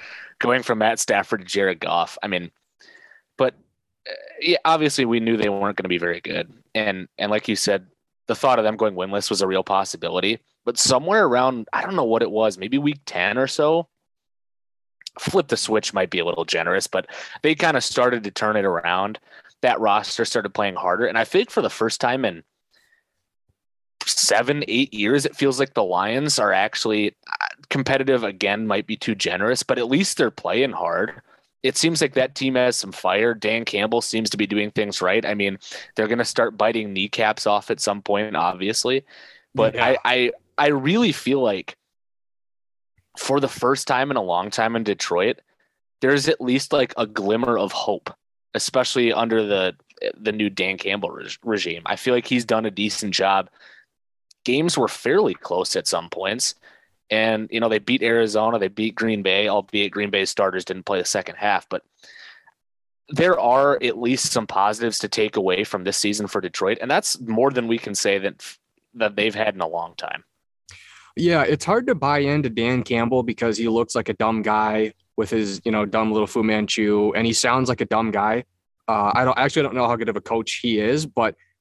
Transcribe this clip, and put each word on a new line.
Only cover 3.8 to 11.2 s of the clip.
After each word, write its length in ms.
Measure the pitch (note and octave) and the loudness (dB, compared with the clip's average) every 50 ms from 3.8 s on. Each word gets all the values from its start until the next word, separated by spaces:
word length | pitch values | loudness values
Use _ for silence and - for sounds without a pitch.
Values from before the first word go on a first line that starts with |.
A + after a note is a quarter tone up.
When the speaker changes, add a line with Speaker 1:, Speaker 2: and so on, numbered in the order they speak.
| _ _ _ _ _ - | _ _ _ _ _ -14
Speaker 1:
uh, 60 | - - - - - - | -14 -14 -14 -18 -10 -4
yeah, 180 | D#3 E3 E3+ - - | 0 0 2 2 4
obviously 400 | D#3+ E3 D#3 D#3 D3 - - B2+ | 4 4 4 4 2 2 2 2
we 140 | A#2 A#2 A#2 | 2 2 2
knew 180 | A2+ A2+ A#2 G#2+ | 2 2 2 2
they 120 | G#2+ G#2 | 2 2
weren't 280 | G2+ G2 G2 G2+ G2 - | 0 0 -2 -2 -2 -2
gonna 120 | F#2+ F#2 | -2 -2
be 80 | F2 E2+ | -2 0
very 240 | E2+ F2 E2+ F2 | 0 -2 -2 -4
good, 320 | - E2+ E2+ F2 E2+ E2 - _ _ _ - | -6 -6 -6 -6 -6 -8 -12 _ _ _ -4
and, 320 | A2 G#2+ G#2 F#2+ F#2 F#2 - _ - | -2 0 0 -2 -4 -6 -12 _ -4
and 140 | G2 G#2 | -2 0
like 160 | G#2+ G#2 - - | 0 0 0 -2
you 80 | G#2+ | -2
said, 320 | - - G#2+ G2 F#2+ F#2 _ _ _ _ _ _ _ _ - | 0 0 0 0 0 -2 _ _ _ _ _ _ _ _ -6
the 80 | A2+ | -4
thought 240 | - - C3+ B2+ A#2 | 0 2 4 4 4
of 60 | G#2+ | 4
them 120 | G#2+ A2 G#2 | 2 2 2
going 160 | A2+ G#2+ F#2+ | 0 0 0
winless 380 | F2+ F#2 G2 G2 G2+ - - | -2 -4 -4 -2 -4 -2 -2
was 100 | G#2+ F#2+ | 0 0
a 60 | G2 F#2+ | 0 2
real 160 | F#2+ F#2+ F#2 | 0 0 0
possibility. 760 | - G2 F#2+ G2 - - E2+ D#2+ E2+ F2 F2+ F2+ G2+ A2+ - _ _ _ _ _ | 2 0 0 0 -2 -6 -8 -6 -4 -2 0 0 0 -2 -4 _ _ _ _ _
But 140 | A#2+ A#2+ - | -4 -2 0
somewhere 480 | - - C3 B2+ D3+ E3+ G3+ A3 | 2 2 2 2 2 2 4 4